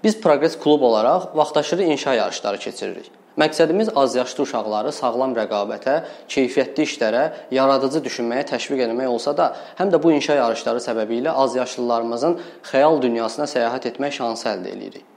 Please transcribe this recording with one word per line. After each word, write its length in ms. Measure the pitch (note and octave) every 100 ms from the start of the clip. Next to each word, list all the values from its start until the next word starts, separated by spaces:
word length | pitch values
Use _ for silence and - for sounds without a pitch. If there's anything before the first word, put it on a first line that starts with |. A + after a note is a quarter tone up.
Biz 160 | A3 G#3+
Progress 380 | F3 C#3+ D#3+ D#3+
Klub 240 | D3 D3+
olaraq 400 | B2+ A2 A#2 F3+ F3+
vaxtaşırı 480 | D#3 D3+ D3+ D3 E3+
inşa 320 | F3+ C#3+ C#3
yarışları 440 | B2 F#2 - - G2
keçiririk. 520 | - - G2+ F2 - - _ -
Məqsədimiz 500 | D#3 D#3 E3 F3+ G#3+ C#3
azyaşlı 460 | C3+ B2 B2 -
uşaqları 500 | C#3 A#2 G#2+ G#2+ A#2+
sağlam 420 | D3 B2+ A#2 C3
rəqabətə, 600 | A#2 G#2+ G#2+ G2+ A2 - D3 D#3+ - -
keyfiyyətli 560 | - B2 C#3 B2+ -
işlərə, 380 | D3 - A2 A2+ D#3 - -
yaradıcı 520 | C3 C3+ C3+ C3+ D#3
düşünməyə 400 | C3+ - A#2 B2 C#3+
təşviq 320 | B2 - C#3
eləmək 240 | A#2 A#2+ C3
olsa 280 | A#2 D3 D3
da, 100 | D3+ - - -
həm 100 | F#3+
də 100 | E3+
bu 100 | D#3+
inşa 220 | D3 C#3
yarışları 440 | C#3+ A#2+ A2 - A#2+
səbəbilə 460 | A#2+ A2+ G#2+ A#2 C#3+ C#3+
azyaşlılarımızın 920 | C3 B2 B2 - A#2+ A#2 A#2 A#2 D3+ F3 - - -
xəyal 300 | C3 D3+ D3+
dünyasına 440 | B2+ A#2 A2+ - D3
səyahət 400 | B2+ A#2 B2+ B2
etmək 220 | A#2 C#3+ C#3
şansı 280 | A#2+ A2+ A#2
əldə 200 | G2+ F#2 G2
eləyirik. 280 | G2 - -